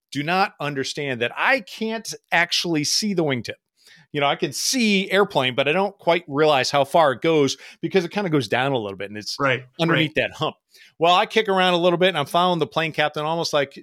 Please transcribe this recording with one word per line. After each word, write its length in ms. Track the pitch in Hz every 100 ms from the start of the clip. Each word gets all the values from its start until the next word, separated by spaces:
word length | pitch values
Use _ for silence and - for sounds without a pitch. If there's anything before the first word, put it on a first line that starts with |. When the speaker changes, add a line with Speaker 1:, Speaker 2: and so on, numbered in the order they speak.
| _
Speaker 1:
do 120 | 135
not 300 | 147 185 202 -
understand 640 | 147 143 131 - 143 123
that 100 | 120
I 260 | - 175 269
can't 520 | 196 - 220 226 214 - _
actually 540 | 175 170 - 180 160
see 300 | 147 - 220
the 100 | 180
wingtip. 300 | 156 127 107 - _ _ _ - _
You 80 | 147
know, 60 | 143
I 100 | 165
can 160 | 165
see 580 | - - 262 220 196 196
airplane, 440 | 185 202 151 127
but 140 | 123 139
I 40 |
don't 240 | 165 196 -
quite 280 | - 170 -
realize 420 | 139 156 143 123
how 140 | 143
far 280 | 135 175 151
it 100 | 123
goes 340 | 165 160 139 - - -
because 240 | 170 190
it 60 | 170
kinda 180 | 202 202
goes 180 | 151 107
down 260 | 117 135
a 60 | 135
little 200 | 101 95
bit 100 | 101
and 80 | 104
it's 220 | 101 -
Speaker 2:
Right, 240 | 143 127 131 -
Speaker 1:
underneath 320 | 165 135 151 143
Speaker 2:
right. 100 | 110
Speaker 1:
that 40 |
hump. 220 | - 151 - _ - - _
Well, 160 | 165
I 100 | 180
kick 240 | 220 220 196
around 240 | 190 185
a 60 | 175
little 180 | 180 170
bit 120 | 185
and 100 | 170
I'm 80 | 139
following 320 | 175 180 170
the 80 | 147
plane 260 | - 160
captain 320 | 151 151 151
almost 300 | 151 170 165
like 240 | 147 139 -